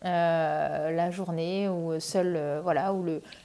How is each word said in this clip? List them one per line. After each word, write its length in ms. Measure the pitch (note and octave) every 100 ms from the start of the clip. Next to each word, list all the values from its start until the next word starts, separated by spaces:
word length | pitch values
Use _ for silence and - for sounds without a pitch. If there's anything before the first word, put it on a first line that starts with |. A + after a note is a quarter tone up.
euh, 880 | F3+ F3 E3+ E3 D#3 D#3 D3 D3+ D3+
la 180 | E3 F3
journée 580 | F3 F3 E3 E3 F#3+ G3+
ou 320 | F3 E3 D#3+
seule, 360 | - F#3+ F3+ E3
euh, 220 | D3 C#3+
voilà, 320 | F3 D3+ G3
ou 80 | G3
le, 220 | E3+ D#3 - -